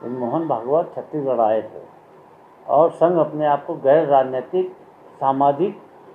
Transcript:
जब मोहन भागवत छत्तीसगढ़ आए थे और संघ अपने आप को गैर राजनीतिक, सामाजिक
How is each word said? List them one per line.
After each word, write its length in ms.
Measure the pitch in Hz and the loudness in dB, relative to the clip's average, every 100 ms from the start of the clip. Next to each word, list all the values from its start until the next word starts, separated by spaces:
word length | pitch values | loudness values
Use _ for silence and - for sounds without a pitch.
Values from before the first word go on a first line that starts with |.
जब 160 | 120 127 | -10 -6
मोहन 300 | 120 156 160 | -4 -4 -2
भागवत 440 | 117 120 160 175 131 | -4 0 0 -2 -8
छत्तीसगढ़ 440 | - 151 135 117 | -8 -6 -2 2
आए 220 | 107 110 | 2 2
थे 240 | 107 - - - - - - - - - - | -2 -14 -20 -20 -20 -20 -20 -20 -20 -14 0
और 220 | 139 165 | 2 2
संघ 280 | - 165 170 | 2 2 2
अपने 280 | 147 151 151 | 0 0 0
आप 200 | 143 - | 0 -4
को 80 | |
गैर 320 | 151 135 156 143 | -2 2 4 4
राजनीतिक, 680 | 135 131 131 127 185 185 - - - - - | 2 2 -4 -4 -4 -4 -6 -20 -20 -20 -4
सामाजिक 640 | 135 135 139 139 202 208 - - - | -2 2 2 2 -2 -6 -20 -20 -14